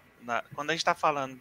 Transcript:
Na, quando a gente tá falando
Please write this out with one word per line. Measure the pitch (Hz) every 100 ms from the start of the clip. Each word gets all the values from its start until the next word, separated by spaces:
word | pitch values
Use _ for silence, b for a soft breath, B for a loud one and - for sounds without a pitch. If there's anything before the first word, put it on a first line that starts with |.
| - -
Na, | 120 117 -
quando | - 147
a |
gente | 165 196
tá |
falando | 165 160 143 131 127